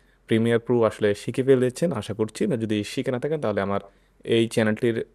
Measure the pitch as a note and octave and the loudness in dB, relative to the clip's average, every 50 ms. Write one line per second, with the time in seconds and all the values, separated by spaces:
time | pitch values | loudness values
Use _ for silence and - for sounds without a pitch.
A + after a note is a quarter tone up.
0 | _ _ _ _ _ - A#2 A2+ A2+ A#2 A#2 A2+ - - B2 A#2+ A2+ G#2+ - - | _ _ _ _ _ 0 0 2 2 2 2 0 0 2 2 2 2 2 2 0
1 | A2 G#2 G2+ - - - A#2+ - B2+ C3+ C3+ B2+ B2 B2+ A#2+ - - F3 D3 A2+ | 0 0 0 0 -4 -6 -4 0 4 4 4 4 4 2 0 0 -2 -2 -2 -2
2 | G2+ - G#2+ G2 A2 G#2+ - - G3+ G#3+ D#3 A2+ A2 G#2 G#2+ G#2 G#2 - - - | -6 -6 -4 -4 -4 -4 -2 -2 -2 -2 -2 -2 -2 0 -2 -2 -2 -4 -6 -6
3 | C3 - B2 A#2+ B2+ D3 D#3 D3+ C#3+ A2 G#2 G2+ G2 G2 G2+ G2+ - - _ _ | -4 -4 -4 -4 -4 -4 -4 -2 -2 -2 -2 0 -2 -2 -2 -4 -6 -8 _ _
4 | _ _ _ _ - - A#2 A2+ A#2 A2+ - - A2 G#2+ G#2+ G#2+ - A#2+ A2+ A2+ | _ _ _ _ -4 0 2 2 2 2 2 0 2 2 0 0 0 -2 -2 -2
5 | - - | -4 -8